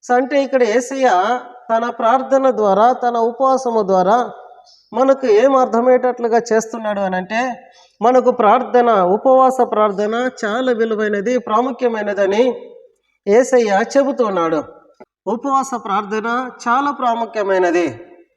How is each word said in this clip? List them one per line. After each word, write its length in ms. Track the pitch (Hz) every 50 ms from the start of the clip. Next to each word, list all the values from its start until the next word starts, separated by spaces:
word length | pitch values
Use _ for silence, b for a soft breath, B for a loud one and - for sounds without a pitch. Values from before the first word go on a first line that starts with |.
| _ -
So, 60 | 247
అంటే 280 | 247 262 247 294 277 277
ఇక్కడ 180 | 247 269 262 247
యేసయ్య 760 | 220 208 247 247 - 269 269 262 247 240 180 - 214 247 247 - - - - - - 226
తన 140 | 226 233 240
ప్రార్థన 600 | 233 - - 226 240 262 254 220 262 269 269 269
ద్వారా, 420 | 240 202 214 202 190 190 214 240 254
తన 240 | 247 247 240 233
ఉపవాసము 680 | 233 226 233 233 240 269 262 262 262 262 240 233 220 208
ద్వారా 480 | 185 190 185 180 185 214 247 240 214 - - - - - - b b b b b b -
మనకు 340 | 220 262 269 269 262 269
ఏం 300 | 247 208 208 247 277 277
అర్థమయ్యేటట్లుగా 840 | 269 254 220 202 226 240 254 254 254 247 254 240 240 233 233 240 233 233 - 220
చేస్తున్నాడు 480 | 220 220 220 - 233 220 214 208 202
అనంటే, 720 | 202 190 185 185 185 180 220 226 247 262 233 - - b b b b b b b 202
మనకు 280 | 233 254 254 240 247
ప్రార్థన, 600 | 247 - 226 208 214 254 247 - - 247 240 233 226
ఉపవాస 640 | 196 185 175 190 214 254 269 262 262 262 262 254 262
ప్రార్థన 720 | 247 - 226 214 214 214 196 185 208 214 220 233 247 254 254 - -
చాలా 280 | 208 208 240 262 254 247
విలువైనది, 680 | 214 226 226 220 208 214 214 208 202 190 220 254 247
ప్రాముఖ్యమైనదని 1400 | - - 214 220 247 269 254 - 254 240 226 214 208 208 208 190 202 185 196 214 254 254 233 - - - - - - _ _ _ _ _ _ _ _ 202
యేసయ్య 540 | 202 233 262 247 254 254 233 214 196 190 233 226 -
చెబుతున్నాడు. 680 | 277 277 262 269 233 240 214 196 180 165 165 165 156 - - - - _ _ _ _ - _ _ _ _
ఉపవాస 440 | 190 190 - - 277 269 269 254 - -
ప్రార్థన 760 | 233 233 220 190 202 214 196 208 220 208 233 233 247 262 247 240 - - 247
చాలా 220 | 233 262 285 285
ప్రాముఖ్యమైనది. 1120 | 269 - 254 247 226 226 233 220 - 220 202 196 190 185 180 175 160 175 175 - - - - - - - _ _ _